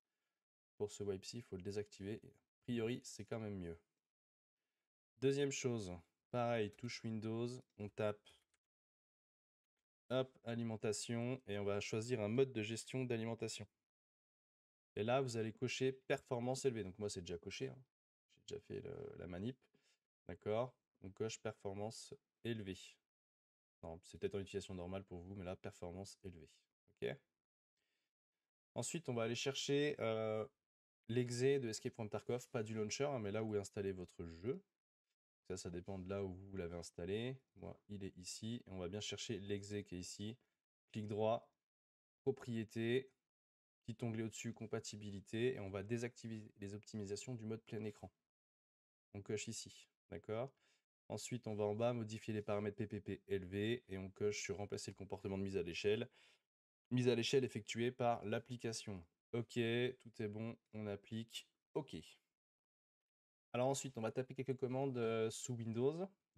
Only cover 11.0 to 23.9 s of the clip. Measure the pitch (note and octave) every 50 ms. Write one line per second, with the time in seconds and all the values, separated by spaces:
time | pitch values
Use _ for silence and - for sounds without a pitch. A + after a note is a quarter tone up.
11 | - - A#2+ A#2 A#2+ B2 C3 B2+ - - G2+ G2+ G2+ G2+ G2+ G2+ - - - A2
12 | A2+ A#2+ B2+ A2 G#2 G#2 A2+ C3 C3+ C3 B2 A2 G#2 A2 A2+ A2 - - - C3
13 | C3 A#2+ A#2+ A2+ A2+ A2+ A#2 A2+ A#2 A2 - - G#2+ - _ _ _ _ _ _
14 | _ _ _ _ _ _ _ _ _ _ _ _ _ _ _ _ _ _ - G2+
15 | G#2+ A2+ B2 C#3 C#3 B2 A2+ A2+ G#2+ A2 A2 - C3 A#2+ - - C3 C3 C3 -
16 | - - C#3+ C3 - - C3 A#2+ A#2+ B2+ C3 C3 - C3+ A#2 A2+ F#2+ F#2 F2+ -
17 | G#2 G#2 - G2 E2+ F2 E2+ E2+ - G2 - - C3 C3 B2+ C3 C3 _ _ _
18 | _ _ _ _ _ _ _ - _ - - - - - G#2 G2 F2 F2 E2+ E2
19 | E2 E2 D#2+ E2 F2 F2 F2 F2+ G2+ A#2+ C3+ - _ _ _ _ _ _ _ _
20 | _ _ _ _ _ - F2+ - - G#2 G#2+ A2 B2+ C3 - _ _ _ _ _
21 | - G2 F#2+ - - - - - - A2 G#2 - - G2+ F#2+ G2+ G#2 A2+ A#2 -
22 | - - - - _ _ _ _ - A2+ A#2 A2 G2 F#2+ F#2 - - - - _
23 | _ _ _ _ _ _ _ _ _ _ _ _ _ _ _ _ - E2